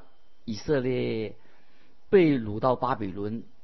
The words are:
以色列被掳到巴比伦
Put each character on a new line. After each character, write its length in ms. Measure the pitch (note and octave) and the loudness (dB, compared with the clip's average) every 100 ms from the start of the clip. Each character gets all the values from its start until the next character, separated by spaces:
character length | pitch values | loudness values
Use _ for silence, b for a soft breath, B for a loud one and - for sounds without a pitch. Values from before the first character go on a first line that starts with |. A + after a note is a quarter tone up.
| - - - - | -6 -14 -14 -12
以 120 | - G#2+ | -8 -6
色 240 | - C#3+ | 0 2
列 560 | B2+ B2 A#2+ A2+ G#2+ - b b b b b b - | 2 0 0 -2 -4 -8 b b b b b b 4
被 280 | G3+ E3 C3+ | 8 8 6
掳 220 | A2 G#2 | 2 0
到 160 | C3 A#2+ | 2 2
巴 200 | B2 B2 | 2 0
比 120 | G2 | -2
伦 360 | F2+ G#2 A#2 - - | -4 -4 -6 -8 -12